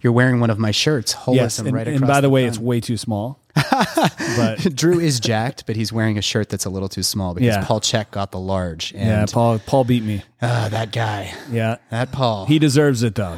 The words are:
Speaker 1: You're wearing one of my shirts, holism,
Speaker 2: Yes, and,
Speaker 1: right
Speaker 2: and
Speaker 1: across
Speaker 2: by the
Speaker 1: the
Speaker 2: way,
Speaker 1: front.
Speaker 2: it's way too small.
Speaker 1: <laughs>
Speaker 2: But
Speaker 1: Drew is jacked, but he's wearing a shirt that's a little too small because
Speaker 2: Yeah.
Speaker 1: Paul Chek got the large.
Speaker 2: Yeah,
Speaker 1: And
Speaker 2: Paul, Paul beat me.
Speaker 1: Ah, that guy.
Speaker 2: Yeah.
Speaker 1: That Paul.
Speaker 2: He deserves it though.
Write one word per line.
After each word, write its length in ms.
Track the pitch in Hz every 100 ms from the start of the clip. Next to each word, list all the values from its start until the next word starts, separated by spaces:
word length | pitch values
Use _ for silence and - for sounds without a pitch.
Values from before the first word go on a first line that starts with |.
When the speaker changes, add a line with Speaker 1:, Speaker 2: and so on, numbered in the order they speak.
Speaker 1:
You're 120 | 123
wearing 260 | 117 123 123
one 100 | 117
of 80 | 107
my 140 | 110
shirts, 420 | - 156 143 -
holism, 220 | - - 131
Speaker 2:
Yes, 240 | 120 -
and, 140 | 113
Speaker 1:
right 140 | 123 113
Speaker 2:
and 100 | 139
Speaker 1:
across 100 | 135
Speaker 2:
by 60 | 139
the 60 | 139
Speaker 1:
the 20 |
Speaker 2:
way, 120 | 135 123
Speaker 1:
front. 100 | 110
Speaker 2:
it's 80 |
way 160 | 120 120
too 180 | 120 110
small. 420 | 117 104 117 - _ 151
Speaker 1:
<laughs> 100 | - 269 214 226 170 - - 120
Speaker 2:
But 360 | 113 110 185 131
Speaker 1:
Drew 240 | 165 175
is 200 | 165 123
jacked, 460 | 117 110 113 - -
but 100 | 110
he's 160 | 107
wearing 260 | 113 110 104
a 40 |
shirt 280 | - 107 101
that's 140 | 98 98
a 40 |
little 180 | 95 95
too 160 | -
small 300 | 90 104 90
because 220 | 87 120 101
Speaker 2:
Yeah. 100 | 92
Speaker 1:
Paul 160 | 110
Chek 300 | - 113 104
got 200 | 101 98
the 80 | 92
large. 540 | 92 95 90 80 -
Speaker 2:
Yeah, 280 | 98 110 107
Speaker 1:
And 100 | 104
Speaker 2:
Paul, 280 | 120 117 110
Paul 240 | - 135
beat 200 | 120 123
me. 200 | 107 98 - _
Speaker 1:
Ah, 280 | 120 120 104
that 200 | 110 110
guy. 400 | 117 110 101 92 - 139
Speaker 2:
Yeah. 260 | 117 113 120 _
Speaker 1:
That 220 | 113 131
Paul. 320 | 131 123 104 95
Speaker 2:
He 140 | 156
deserves 440 | 147 135 147 120
it 120 | 120 107
though. 200 | 92